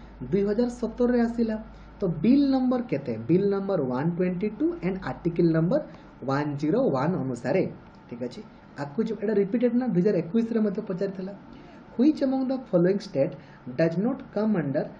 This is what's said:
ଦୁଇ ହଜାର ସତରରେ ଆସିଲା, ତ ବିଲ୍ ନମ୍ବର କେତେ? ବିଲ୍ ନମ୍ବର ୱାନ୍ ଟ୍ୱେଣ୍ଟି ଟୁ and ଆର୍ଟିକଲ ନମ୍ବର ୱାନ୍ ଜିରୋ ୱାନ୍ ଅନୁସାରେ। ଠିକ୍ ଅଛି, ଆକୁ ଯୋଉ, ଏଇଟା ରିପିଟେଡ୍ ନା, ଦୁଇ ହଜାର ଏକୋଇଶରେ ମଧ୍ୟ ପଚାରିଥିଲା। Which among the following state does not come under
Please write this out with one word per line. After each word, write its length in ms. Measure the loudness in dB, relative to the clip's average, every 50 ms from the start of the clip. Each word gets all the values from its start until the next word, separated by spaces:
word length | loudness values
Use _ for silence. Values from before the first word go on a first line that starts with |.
| -18 -18 -14 -12
ଦୁଇ 200 | -6 -2 0 0
ହଜାର 260 | 2 2 2 0 0 -2
ସତରରେ 520 | -2 -6 -6 -6 -2 0 0 2 4 2
ଆସିଲା, 440 | 2 0 0 -2 -2 -2 -2 -6 -8 -12 -18 -20 -20 -18 -8 -4
ତ 60 | -2
ବିଲ୍ 440 | -2 -2 2 4 6 6 6 6 4
ନମ୍ବର 320 | 2 2 2 2 0 0
କେତେ? 340 | -2 -2 -4 -4 -2 -4 -6
ବିଲ୍ 340 | -6 0 2 2 4 4 2
ନମ୍ବର 320 | 0 0 0 -2 0 0
ୱାନ୍ 280 | 0 0 -2 0 -2 -2 0
ଟ୍ୱେଣ୍ଟି 320 | 0 -2 -2 -2 -2 -4 -4
ଟୁ 280 | -2 -2 -2 -2 -2 -2 -4
and 180 | -4 -4 -4 -6
ଆର୍ଟିକଲ 480 | -8 -8 -4 -4 -4 2 4 4 4
ନମ୍ବର 280 | 4 4 2 2 2 0 -2 -4 -16 -20 -20 -20 -16 -10 -4
ୱାନ୍ 320 | -2 -2 0 0 -2 -4
ଜିରୋ 340 | -2 0 0 2 2 2 2
ୱାନ୍ 260 | 2 0 0 0 0
ଅନୁସାରେ। 560 | -2 -2 -4 -6 -4 -2 0 2 2 0 0 -4 -12 -18 -20 -20 -20 -16 -14
ଠିକ୍ 120 | -10 -8
ଅଛି, 200 | -8 -10 -10 -12 -18 -18 -20 -20 -20 -18 -10 -10
ଆକୁ 240 | -10 -6 -4 -4
ଯୋଉ, 160 | -2 -2 -4 -4
ଏଇଟା 100 | -2 0
ରିପିଟେଡ୍ 420 | 2 2 2 2 2 2 2 2 2
ନା, 120 | 2 0
ଦୁଇ 160 | 2 2 2
ହଜାର 140 | 4 4 2
ଏକୋଇଶରେ 440 | 2 -2 0 0 0 0 2 0 2
ମଧ୍ୟ 220 | 2 0 0 -4
ପଚାରିଥିଲା। 500 | -6 -6 -4 -4 -4 -4 -4 -8 -10 -10 -12 -14 -18 -20 -20 -20 -20 -20 -20 -20 -20 -10 -2 4
Which 180 | 4 4 4 4
among 280 | 0 0 0 0 0
the 100 | -2 -2
following 420 | -4 -4 0 2 4 4 4 2 2
state 340 | -2 -4 0 0 0 0 -2 -10 -18 -20 -20 -16 -14 -10 0
does 220 | 0 2 2 2 0
not 180 | 0 0 -2 -4 -8 -6 -4
come 220 | -2 0 2 2
under 280 | 0 0 0 0 -2 -2 -4 -10